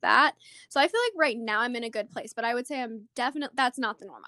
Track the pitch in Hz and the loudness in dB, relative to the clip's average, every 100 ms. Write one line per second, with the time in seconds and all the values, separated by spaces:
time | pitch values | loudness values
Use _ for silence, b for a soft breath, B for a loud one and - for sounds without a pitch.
0 | - 226 294 - B B B 277 311 453 | 4 6 6 2 B B B 2 2 4
1 | 480 370 269 233 226 208 240 233 233 220 | 0 2 0 0 -2 0 0 -2 -4 -6
2 | 208 220 220 - 233 240 254 277 240 226 | -6 -8 -10 -4 -2 -2 -4 -6 -6 -8
3 | 214 - 247 294 277 254 254 269 226 226 | -10 -4 -2 -2 -6 0 0 2 -4 -4
4 | 196 113 | -12 -12